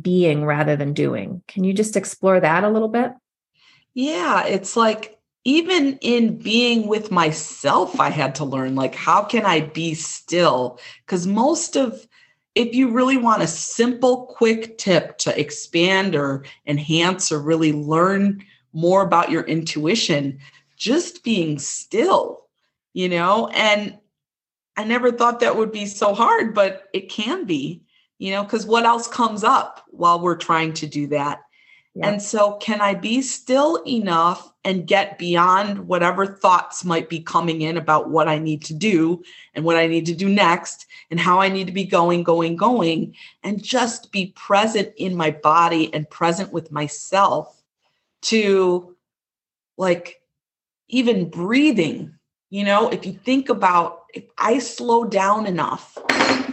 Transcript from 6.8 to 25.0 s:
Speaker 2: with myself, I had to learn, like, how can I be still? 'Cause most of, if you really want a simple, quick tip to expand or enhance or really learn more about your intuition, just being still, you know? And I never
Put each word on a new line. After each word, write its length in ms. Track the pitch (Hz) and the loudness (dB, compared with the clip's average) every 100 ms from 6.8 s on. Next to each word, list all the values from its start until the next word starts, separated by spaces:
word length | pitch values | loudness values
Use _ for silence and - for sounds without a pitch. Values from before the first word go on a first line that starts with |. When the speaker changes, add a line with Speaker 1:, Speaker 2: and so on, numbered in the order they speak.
| 208 | 0
Speaker 2:
with 240 | 214 214 | -2 0
myself, 880 | 185 156 156 - - 143 240 359 - | 0 0 -2 -8 -4 2 2 2 0
I 100 | 143 | 0
had 260 | 143 139 143 | 0 -2 -2
to 100 | 139 | -6
learn, 300 | 135 131 135 | -4 -4 -2
like, 200 | 131 - | -4 -4
how 280 | - 180 | 2 2
can 220 | 202 226 202 | 2 0 2
I 140 | 160 | 0
be 340 | 151 160 165 | -2 -4 -6
still? 840 | 156 - - - 175 165 127 123 - - - - | -6 -8 -12 -4 2 2 2 -2 -8 -20 -18 -6
'Cause 220 | 185 180 | -4 -2
most 480 | 208 269 320 - 277 | 0 2 0 -2 -2
of, 320 | 254 - - _ _ _ _ - | -2 -4 -16 _ _ _ _ -2
if 180 | 233 | 0
you 160 | 240 262 | 2 2
really 280 | 226 254 269 | 2 2 2
want 260 | 233 214 | 2 2
a 40 | - | 0
simple, 800 | - - - 240 247 254 247 - | -4 -6 0 0 2 2 2 -2
quick 500 | - 226 220 226 - | 0 2 2 -4 -6
tip 400 | 202 165 - - | 2 2 2 -6
to 200 | 156 - | -4 -2
expand 800 | 147 - - 165 180 190 196 151 | -4 -8 -4 0 2 2 0 0
or 300 | 139 139 135 - - | -2 -4 -10 -14 -4
enhance 640 | 147 151 160 175 185 - | -4 0 0 0 0 -4
or 80 | 151 | -4
really 340 | 143 160 160 | -2 0 0
learn 720 | 147 147 160 185 196 202 196 - _ _ | -2 -2 0 2 2 0 -2 -10 _ _
more 300 | 160 170 190 | -2 2 4
about 300 | 185 170 - | 4 2 2
your 120 | 165 | -2
intuition, 960 | - 165 160 156 156 226 - 147 139 - - _ _ - | -2 -4 -4 -4 0 0 0 0 -2 -6 -16 _ _ -8
just 460 | 196 294 - - | -2 0 -2 -6
being 360 | 240 208 160 147 | -2 0 0 -4
still, 840 | - - - 202 349 185 - - _ _ _ _ _ | -6 -12 -6 0 2 0 -2 -10 _ _ _ _ _
you 160 | 180 180 | -6 -2
know? 380 | 175 175 214 226 | 0 0 0 0
And 480 | - 214 208 208 - _ _ _ _ _ _ _ - | 0 2 0 -2 -12 _ _ _ _ _ _ _ -8
I 80 | 214 | -2
never 260 | 247 | 0